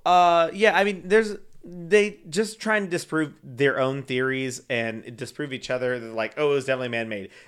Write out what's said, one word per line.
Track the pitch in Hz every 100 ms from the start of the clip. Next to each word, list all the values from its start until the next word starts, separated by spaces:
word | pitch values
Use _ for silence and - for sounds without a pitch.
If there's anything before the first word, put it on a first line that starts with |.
| 170
uh, | 180 175 170 165 196
yeah, | 214 175
I |
mean, | 202 190 175
there's, | 214 214 202 - - -
they | 175 170 208 208 202 170
just | 165 214 -
trying | 214 214
to | 196
disprove | 170 - 156 147 -
their | 139 120 139 131
own | 131 139
theories | 131 127 131 131 131 127 -
and | 123 113 110 - 117
disprove | 123 - 147
each | 131 -
other. | 127 123 123
They're | 113
like, | 113 110 147
"Oh, | 147
it |
was | 143 131
definitely | 131 123
man-made." | 117 113 104 95 -